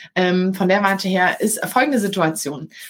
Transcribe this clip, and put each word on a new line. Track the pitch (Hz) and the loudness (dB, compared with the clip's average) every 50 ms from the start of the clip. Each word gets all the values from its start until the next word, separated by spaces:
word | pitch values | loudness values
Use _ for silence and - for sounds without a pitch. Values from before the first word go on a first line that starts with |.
| - - - | -16 -6 -2
Ähm, | 180 185 180 180 180 185 190 190 | 0 2 2 2 2 2 0 0
von | - 196 180 | 0 2 2
der | 185 - | 2 4
Warte | 202 196 196 190 - 190 | 2 2 0 0 -2 -2
her | 185 185 180 180 - - | 0 2 2 2 0 0
ist | - 214 - - - | 0 -2 -2 -2 -4
folgende | 175 - 247 269 302 277 233 | -2 0 0 2 2 2 0
Situation. | 202 190 196 190 170 160 160 - - 139 143 135 160 - - - - - | 0 0 0 0 0 0 0 -2 -6 -8 -8 -8 -12 -16 -16 -18 -20 -16